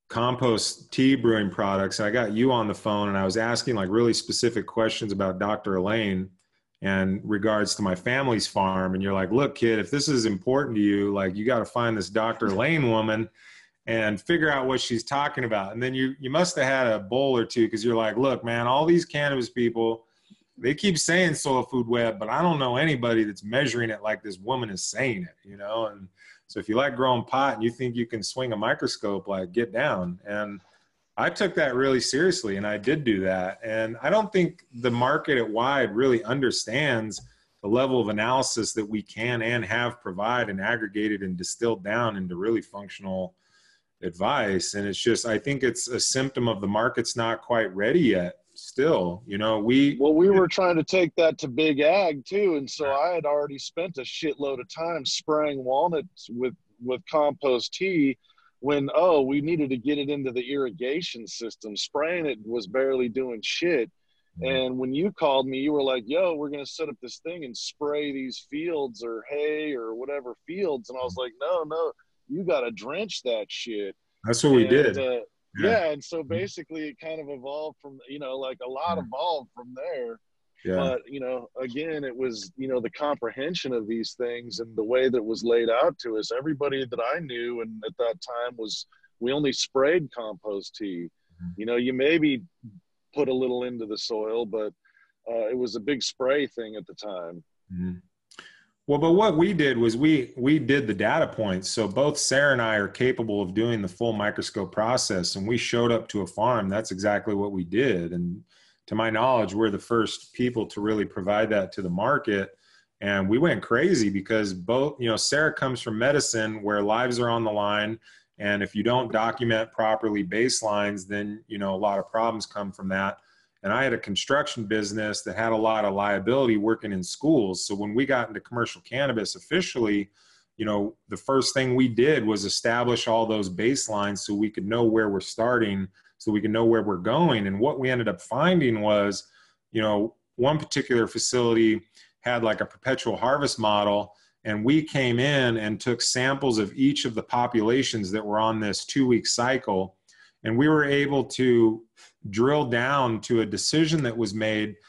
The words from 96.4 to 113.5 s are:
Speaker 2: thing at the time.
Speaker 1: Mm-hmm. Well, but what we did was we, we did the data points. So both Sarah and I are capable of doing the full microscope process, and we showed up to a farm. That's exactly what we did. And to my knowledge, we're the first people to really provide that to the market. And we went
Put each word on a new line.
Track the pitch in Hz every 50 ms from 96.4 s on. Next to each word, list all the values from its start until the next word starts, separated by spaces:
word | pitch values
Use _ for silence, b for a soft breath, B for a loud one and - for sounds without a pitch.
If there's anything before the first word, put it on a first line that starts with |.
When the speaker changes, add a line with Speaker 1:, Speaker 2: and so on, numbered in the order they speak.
| 139 123
Speaker 2:
thing | - 120 113 107 110
at | 104 87 -
the | 92
time. | - - 104 95 90 85 85 87 85 - _ _ _ _ -
Speaker 1:
Mm-hmm. | 92 87 90 92 90 90 - _ _ _ _ _ B B B B B B B B B B _
Well, | - 143 143
but | 160 165
what | 170 196 220 214 151
we | 156 175 196
did | 190 156 147 139 123
was | 117 117 113 113 120
we, | 151 156 156 135 120 117 -
we | 131 120 139 156 156
did | 127 117 139 143 123
the | 110 98
data | 95 104 113 143 165 156
points. | - - - 107 101 92 92 95 -
So | - 117 107
both | 98 95 123 143 151 147
Sarah | - - - 135 139 143 143
and | 135 123
I | 113 113 110
are | 104 101 95
capable | - - 127 127 127 - 113 110 101 101
of | 98 90
doing | 95 107 113 120 117 107
the | 98 90
full | - - 117 117 107
microscope | 101 104 104 104 - - - - 110 95 90
process, | - 107 107 117 127 131 - - 104 90 87 - -
and | 98 95
we | 110 123 117
showed | - - - 120 120 117
up | 117 110 110 -
to | - 101
a | 92
farm. | 90 - 101 110 123 123 110 101 95
That's | 98 107 110 -
exactly | 95 92 101 104 104 98 - 110 104
what | 98 101 101
we | 98 92 87
did. | 85 95 113 139 131 98 87 85 85
And | 87 87 87 87 90 110 - b b b b b b b b
to | - 107
my | 110 113 110
knowledge, | 110 110 120 131 127 117 104 90
we're | 98 107 113 107
the | 98 92
first | - - 117 113 107 95 - - - -
people | - - 123 123 120 113 101 -
to | - 104
really | 101 107 110 107 98
provide | 98 - - 90 98 104 107 110 107
that | 107 101 92 87
to | - 101
the | 95 87
market. | 87 95 107 127 147 139 - 110 101 98 98 - - b b b b b b b b -
And | 101 101 101 98 95 95
we | 113
went | 127 170 165